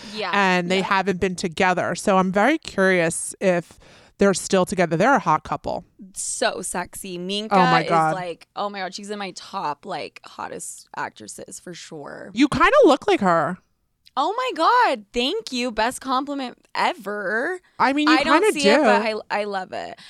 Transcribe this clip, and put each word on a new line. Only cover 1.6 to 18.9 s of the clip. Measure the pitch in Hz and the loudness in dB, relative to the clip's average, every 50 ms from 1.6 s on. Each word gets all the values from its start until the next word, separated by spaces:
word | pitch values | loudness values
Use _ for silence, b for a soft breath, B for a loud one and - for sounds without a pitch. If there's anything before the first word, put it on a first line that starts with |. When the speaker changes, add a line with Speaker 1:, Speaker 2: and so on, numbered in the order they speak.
| 190 185 180 175 120 113 170 | 2 2 2 0 -2 -4 -4
Speaker 2:
So | - - 220 190 190 | -2 0 2 4 4
I'm | 185 190 | 2 2
very | 175 202 208 269 320 320 | 2 2 2 2 2 0
curious | - - - 196 190 190 185 175 165 170 - - - - - - | -4 -6 0 2 2 4 4 4 2 0 -2 -4 -10 -10 -8 -2
if | 220 185 175 175 170 _ - _ b b b b b b b - | 0 2 2 0 -2 _ -20 _ b b b b b b b 2
they're | 202 202 | 4 4
still | 180 - - - 196 190 180 | 4 2 0 0 2 2 2
together. | - 208 185 180 160 165 | 2 0 0 0 0 2
They're | 156 202 262 277 | 2 4 4 4
a | 202 | 4
hot | - 170 156 156 - | 4 2 0 0 0
couple. | - 151 - - 131 123 - - _ _ - 202 185 - | -4 -8 -6 -6 -6 -6 -6 -10 _ _ -20 -20 -18 -12
Speaker 1:
So | - - - - - 254 208 - - | -10 -10 -8 -4 -2 -2 -2 -2 -4
sexy. | 190 - - 185 180 185 - - - 190 175 175 | -10 -8 -6 -8 -8 -8 -12 -14 -12 -12 -10 -8
Minka | 180 185 202 208 214 214 208 | -6 -6 -6 -6 -2 0 2
Speaker 2:
Oh | 190 180 | 4 4
my | 254 254 151 | 4 4 2
Speaker 1:
is | - - | 2 2
Speaker 2:
God. | 170 160 160 156 185 | 2 2 2 2 0
Speaker 1:
like, | 185 180 175 160 _ - _ - | -4 -6 -10 -12 _ -16 _ -10
oh | - 202 202 | -8 -8 -6
my | 202 196 | -6 -8
God, | 185 180 185 | -10 -10 -10
she's | - 202 202 | -12 -12 -12
in | 208 208 | -10 -10
my | 202 185 | -10 -12
top, | - - - - - 196 170 147 143 _ - | -12 -16 -18 -12 -10 -6 -6 -6 -8 _ -10
like, | 202 175 143 98 - _ - - | -10 -8 -8 -8 -10 _ -18 -20
hottest | - - - - - - 170 - - - - - _ - | -20 -14 -12 -12 -12 -10 -12 -12 -14 -16 -18 -20 _ -12
actresses | - 139 104 _ - - 196 - - - - 190 - | -10 -10 -10 _ -16 -20 -18 -16 -16 -16 -16 -18 -18
for | - 185 170 | -16 -16 -18
sure. | 160 - - 165 151 139 143 - - - 202 | -16 -18 -16 -16 -16 -14 -14 -16 -16 -16 -8
Speaker 2:
You | 185 226 294 - | 0 2 2 2
kinda | - 254 339 392 508 605 480 | 4 4 4 6 6 8 8
look | 320 247 - - | 8 6 4 2
like | - 370 - | 0 0 2
her. | 202 180 170 165 151 165 185 - _ _ _ _ _ _ _ _ _ _ - | 4 4 4 4 2 0 -4 -8 _ _ _ _ _ _ _ _ _ _ -4
Speaker 1:
Oh | 254 285 349 427 | -2 -2 -2 -2
my | 508 508 508 349 | -2 -4 -4 -2
God. | 311 320 392 466 494 453 349 277 214 202 _ | 2 2 4 4 4 4 2 0 -2 -6 _
Thank | - 240 247 277 392 - 220 - | -4 -4 -2 -2 -4 -4 -6 -6
you. | 254 240 247 254 | -6 -4 -4 -4
Best | 214 220 220 247 - - | -2 -2 -2 -2 -2 -6
compliment | - 269 254 262 285 285 285 277 254 240 - _ _ _ - | -6 -4 -4 -2 -2 -4 -8 -8 -8 -10 -12 _ _ _ -4
ever. | - 302 339 349 302 185 196 208 208 202 175 214 226 269 349 370 349 _ _ _ - | 0 0 0 -2 -4 -8 -8 -8 -6 -4 -2 -2 -2 -2 -4 -6 -8 _ _ _ 0
Speaker 2:
I | 220 254 | 0 2
mean, | 277 294 302 294 | 2 2 4 4
you | 262 | 4
Speaker 1:
I | 269 | 4
don't | 285 320 285 320 | 4 4 2 4
Speaker 2:
kinda | 415 427 277 202 | 4 2 0 4
Speaker 1:
see | 180 - | 4 4
it, | 233 302 | 6 6
Speaker 2:
do. | 294 | 6
Speaker 1:
but | 214 | 4